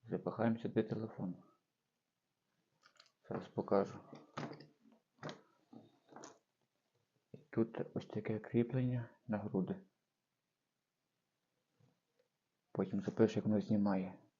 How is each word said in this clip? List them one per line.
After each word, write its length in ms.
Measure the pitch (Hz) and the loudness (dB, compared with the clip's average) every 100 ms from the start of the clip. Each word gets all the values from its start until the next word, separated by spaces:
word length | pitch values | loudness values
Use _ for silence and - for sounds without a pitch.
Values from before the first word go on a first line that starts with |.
Запихаємо 540 | - 90 90 101 113 113 | -4 -4 -4 2 2 2
сюди 260 | - 113 | 0 0
телефон. 520 | 107 110 110 - 92 90 - _ _ _ _ _ _ _ _ _ _ _ _ _ - _ - _ - | 0 -2 -4 -4 -6 -6 -14 _ _ _ _ _ _ _ _ _ _ _ _ _ -20 _ -20 _ -8
Зараз 180 | - - | -8 -4
покажу. 520 | - - 98 98 - - - - - - - - _ - - _ _ - - _ _ _ - - _ _ - - - _ _ _ _ _ _ _ _ _ | -4 4 4 4 -4 -16 -20 -14 -10 -10 -12 -18 _ -20 -20 _ _ -12 -12 _ _ _ -20 -20 _ _ -18 -18 -20 _ _ _ _ _ _ _ _ _
І 60 | - | -20
тут 440 | - - 113 - - | -4 0 0 0 -6
ось 120 | - | -6
таке 340 | - 107 107 107 | -4 -6 -2 -4
кріплення 680 | - 117 120 131 127 123 117 - - | 0 2 2 2 0 0 -4 -12 -4
на 100 | 104 | -2
груди. 380 | 104 98 92 92 - _ _ _ _ _ _ _ _ _ _ _ _ _ _ _ _ _ _ _ - _ _ _ _ _ _ _ _ | 0 0 0 -4 -8 _ _ _ _ _ _ _ _ _ _ _ _ _ _ _ _ _ _ _ -20 _ _ _ _ _ _ _ _
Потім 300 | - 95 101 | -4 -2 -2
запишу, 340 | - - 110 | -2 4 4
як 100 | 104 | 6
воно 160 | 107 104 | 2 2
знімає. 520 | 95 107 101 95 95 - - | 4 4 4 2 -2 -10 -20